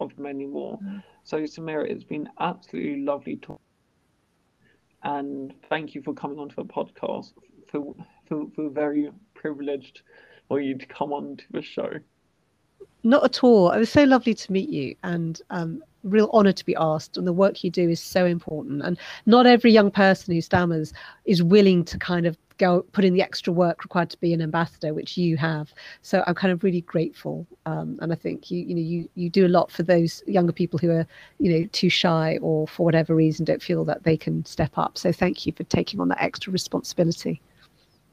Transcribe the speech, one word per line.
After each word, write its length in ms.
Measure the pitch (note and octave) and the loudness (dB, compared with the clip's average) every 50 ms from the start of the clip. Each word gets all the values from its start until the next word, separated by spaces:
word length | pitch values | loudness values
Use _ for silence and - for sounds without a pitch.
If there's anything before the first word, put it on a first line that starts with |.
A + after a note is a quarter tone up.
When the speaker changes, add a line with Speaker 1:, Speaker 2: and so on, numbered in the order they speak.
Speaker 1:
of 180 | D#3 C#3 - - | -12 -12 -12 -14
many 260 | C#3+ C#3+ C#3 C#3 C#3 | -14 -12 -10 -10 -12
more. 320 | C#3 C#3+ C#3+ C#3 - - - | -10 -10 -10 -10 -10 -12 -12
Speaker 2:
Mm. 220 | G3 G3 G3+ G3+ - _ _ _ _ | -12 -12 -14 -14 -16 _ _ _ _
Speaker 1:
So 160 | - - D#3 D#3 | -10 -8 -8 -8
Samira, 460 | D3 - - D#3+ D#3+ D#3 D3+ - - | -8 -10 -12 -10 -8 -6 -6 -6 -6
it's 140 | - - - | -8 -10 -10
been 240 | - - D3+ C#3+ - - - | -10 -10 -10 -10 -12 -10 -8
absolutely 600 | D3+ F3 F3+ - _ _ - E3+ - D3 C#3+ C#3 | -6 -6 -6 -8 _ _ -10 -8 -8 -8 -6 -6
lovely 360 | C#3 C#3+ C#3+ C#3+ - - - D3 | -6 -6 -6 -6 -8 -10 -12 -12
talking, 240 | - - - - _ _ _ _ _ _ _ _ _ _ _ _ _ _ _ _ _ _ _ _ _ _ _ _ _ _ _ _ - | -14 -16 -20 -20 _ _ _ _ _ _ _ _ _ _ _ _ _ _ _ _ _ _ _ _ _ _ _ _ _ _ _ _ -10
and 500 | C#3+ C#3+ C#3+ C#3+ C#3+ C#3 C3+ C3+ C3+ C3+ _ _ - | -8 -6 -6 -8 -8 -10 -10 -12 -14 -16 _ _ -8
thank 260 | D3+ D#3 D#3 C#3+ - | -8 -8 -8 -10 -14
you 60 | D3 | -12
for 120 | B2+ D3+ D3 | -10 -10 -10
coming 240 | D3 - D3 C#3+ D#3 | -8 -10 -10 -10 -12
onto 180 | C#3+ C#3+ - | -14 -12 -12
the 100 | - - | -12 -14
podcast. 640 | - - - - - _ _ - - - - - - _ _ _ _ _ _ _ _ | -10 -8 -10 -10 -10 _ _ -8 -8 -8 -8 -12 -16 _ _ _ _ _ _ _ _
Feel, 240 | - D3 C#3 C#3+ - - E3+ - _ _ _ - | -10 -10 -10 -10 -14 -18 -20 -20 _ _ _ -10
feel, 240 | E3 D3+ D3+ D3+ - | -8 -8 -8 -8 -8
feel 160 | - D#3 D3 | -8 -8 -6
very 400 | C3 D3 D3+ D3 D3 D3 D3 C#3+ - - _ _ _ | -4 -4 -4 -2 -2 -2 -4 -4 -8 -16 _ _ _
privileged 680 | - - D#3 D3 C3+ C#3+ C#3 C#3+ C#3 C3 - - - _ _ _ _ - _ _ _ _ - | -10 -10 -10 -8 -8 -8 -8 -8 -8 -10 -14 -20 -20 _ _ _ _ -20 _ _ _ _ -6
for 100 | - C#3+ | -4 -4
you 180 | C#3+ C3+ C3+ B2+ | -2 -4 -6 -8
to 80 | - | -10
come 280 | - - - D3 D3 C#3+ | -12 -10 -8 -6 -6 -6
on 240 | C#3+ D3 C#3+ C#3 - | -8 -10 -12 -14 -16
to 80 | - - | -16 -12
the 100 | - D3 | -10 -10
show. 300 | D3 - - - - - - D3+ D3+ _ _ _ _ _ _ _ _ _ _ _ _ _ _ - - - _ _ - | -10 -10 -8 -8 -8 -8 -8 -12 -14 _ _ _ _ _ _ _ _ _ _ _ _ _ _ -20 -20 -20 _ _ 2
Speaker 2:
Not 200 | A3+ C4 D4 - | 4 4 4 4
at 200 | B3+ - - - | 2 0 4 6
all. 280 | B3 A#3 G#3 F3+ F3 | 6 8 8 6 4
It 80 | - G#3+ | 4 2
was 120 | A3+ A3+ | 0 2
so 120 | - D4+ D4 | 4 4 6
lovely 300 | C4+ C4+ B3+ B3+ A#3 G#3+ | 6 6 4 2 0 -2
to 180 | - - - | -2 -4 -4
meet 180 | F#3+ F#3+ - D#4 | -4 -4 -2 -4
you, 260 | - D3+ C3+ - - - - | -4 -6 -6 -6 -8 -8 -8
and, 380 | F#3 F3 E3+ E3+ E3 E3 - - - | -6 -4 -4 -4 -6 -8 -10 -12 -10
um, 340 | G3+ F3+ E3 E3 E3 D4+ - _ _ _ - | -8 -8 -6 -8 -8 -12 -14 _ _ _ -4
real 260 | F#3+ G3 A3 G#3+ G#3+ - | 0 2 2 4 4 6
honour 200 | A3 G3+ G3 F3+ | 6 6 6 4
to 120 | - - | 2 -2
be 100 | - - | -4 -2
asked. 420 | - D#3+ D#3+ D#3 D#3 - - - G3 | 0 0 0 -2 -2 -6 -8 -8 -6
And 80 | F3+ | -4
the 80 | F3+ E3+ | -2 2
work 300 | F3+ G3 G3 - - - | 2 2 2 2 -2 -6
you 80 | F3+ | -4
do 180 | E3+ F#3+ F3 E3+ | -2 0 0 0
is 100 | E3+ E3 | 0 -2
so 260 | - - - F#3 F#3 | -4 -4 0 0 2
important. 580 | F3 E3+ E3+ - - D#3 D3+ - - C#3 C#3+ - | 2 0 -2 -4 -8 -10 -8 -8 -8 -8 -6 -4
And 140 | F3+ F3+ - - - - - - | -4 -6 -6 -8 -12 -18 -2 2
not 220 | A3 A3+ B3 B3+ B3 | 6 6 8 8 8
every 240 | B3 A#3+ A#3+ A#3 | 8 8 8 8
young 180 | A3 A3 G3+ G3+ | 8 8 6 6
person 420 | - G3+ G3 F#3+ F#3+ - - - F3 | 4 4 4 4 4 2 0 -2 -2
who 80 | E3 | -2
stammers 520 | D#3+ - - F3+ F3 E3+ E3 D#3+ D#3 D3+ - - - - - _ - | -2 0 0 2 2 2 0 -2 -4 -6 -10 -16 -20 -20 -20 _ -2
is 160 | - G3+ E3+ | 0 2 2
willing 420 | F3 E3 G3 G#3 G3+ G3 F#3 F3 E3+ | 4 6 6 6 8 6 6 4 2
to 120 | - - F3+ | 0 -4 -8
kind 280 | - - F3+ F3 E3 | -6 -4 -2 0 0
of 120 | E3+ D#3+ - _ _ _ - | -2 -2 -6 _ _ _ 0
go 260 | G3 F3+ F3+ F3+ - _ - | 2 2 2 2 0 _ 0
put 100 | - G3 | 2 2
in 100 | F#3+ F3+ | 4 4
the 80 | F#3+ | 2
extra 300 | F#3 - - - - F#3+ | 0 -2 -4 -8 -6 -2
work 320 | E3+ F3 F3+ E3+ E3 - - | 0 2 2 2 0 -4 -8
required 260 | - - F3+ E3+ E3 | -6 -2 -2 -2 -2
to 80 | - - | -4 -4
be 140 | - E3+ E3+ | -2 0 0
an 80 | E3 | 0
ambassador, 520 | E3 D#3 D#3 E3 E3 E3 - - - D3+ D#3 | -2 -2 -2 -2 -2 -2 -4 -8 -8 -6 -6
which 240 | D#3 - - - F3+ | -6 -8 -8 -4 -2
you 180 | F3 E3+ D#3+ C#3 | 0 0 0 0
have. 360 | D#3 E3 D#3+ D3+ D3+ - _ - - - - - - | -2 -2 -4 -4 -6 -10 _ -20 -20 -20 -20 -20 -6
So 200 | - - F#3 - | -2 -2 0 0
I'm 100 | F3+ E3+ | -2 -2
kind 160 | - - F#3 | 0 0 0
of 120 | F3+ E3 - | 0 0 0
really 180 | G3 F3+ F3 | 0 0 -2
grateful. 640 | E3+ - - B2+ - - - - - D#3 D3+ D#3 E3+ - - - - | -2 -2 -2 -2 -2 -2 -6 -10 -10 -10 -8 -10 -10 -14 -18 -12 -10
Um, 340 | D#3+ D#3 D#3 D#3 D#3 - - | -8 -6 -6 -6 -8 -8 -8
and 100 | - E3 | -6 -6
I 40 | E3 | -6
think 340 | D#3+ - E3+ E3+ - - - | -4 -6 -8 -8 -10 -10 -8
you, 140 | F3+ F3 - | -8 -6 -6
you 120 | - F3 | -4 -4
know, 60 | E3+ | -4
you, 280 | E3 D#3+ F3 E3+ E3 - _ | -2 -2 -4 -4 -6 -8 _
you 140 | F#3 F3 E3+ | -6 -6 0
do 160 | E3 G3 F#3+ | 2 4 4
a 40 | F3 | 6
lot 220 | F3+ F3 - - | 6 4 2 0
for 120 | - - E3 | -2 -4 0
those 400 | F3+ F3+ E3+ E3+ E3 - - - | 2 4 4 2 2 -2 -6 -6
younger 280 | - G3+ F#3 F3 E3+ D#3+ | -2 2 2 2 2 2
people 260 | - F3+ E3+ - D3 | 0 -2 -2 -2 -2
who 120 | - E3+ | 0 0
are, 160 | E3 E3 D#3+ - - - - - _ - | 0 0 -2 -4 -8 -18 -20 -14 _ -2
you 200 | D4 F#3 E3 D#3+ | 2 2 2 2
know, 80 | E3+ G#3+ | 0 -2
too 180 | - - - F3 | -2 0 2 2
shy 480 | - - - F3+ E3 D#3+ D#3 D#3+ D#3+ - | 2 2 2 2 2 2 2 0 -2 -2
or 260 | - E3 D#3+ D#3 D#3 - | -2 0 0 0 -2 -4
for 180 | - - F3 | -2 0 2
whatever 300 | E3+ D#3 D#3+ D#3+ - E3 | 4 4 4 2 4 4
reason 280 | D#3+ D#3+ D#3 D3+ - E3 | 4 4 4 2 0 0
don't 180 | D3+ - D#3 | -2 -2 -2
feel 220 | - - F3 D#3+ D#3+ | -2 -4 -2 -2 -2
that 180 | D#3 D3+ - - | -4 -4 -2 0
they 120 | E3 D#3+ | 0 0
can 300 | D#3 - E3 D#3+ D#3+ D#3+ | 0 0 -4 -4 -4 -6
step 320 | - - - D#3 - - - | -6 -4 -4 -4 -4 -2 -4
up. 200 | D#3+ - - - | -4 -4 -4 -4
So 140 | - F#3 | -2 -2
thank 340 | E3+ - F#3 F3+ - - - | 0 0 0 -2 -2 -4 -6
you 80 | - - | -8 -8
for 100 | - F3+ | -8 -4
taking 360 | - - F3 F3 - - - | -2 -2 -2 0 -2 -4 -4
on 80 | - - | -2 -2
that 120 | - - | -2 -2
extra 320 | - F3+ - - - G3+ F#3+ | -2 -4 -6 -8 -8 -6 -6
responsibility. 880 | F3+ - - - F3+ - - - - F3 E3 E3+ - - E3+ E3 - _ _ _ _ _ _ _ _ _ _ _ _ _ _ | -6 -6 -6 -6 -8 -8 -4 -2 0 0 0 -2 -4 -6 -8 -8 -8 _ _ _ _ _ _ _ _ _ _ _ _ _ _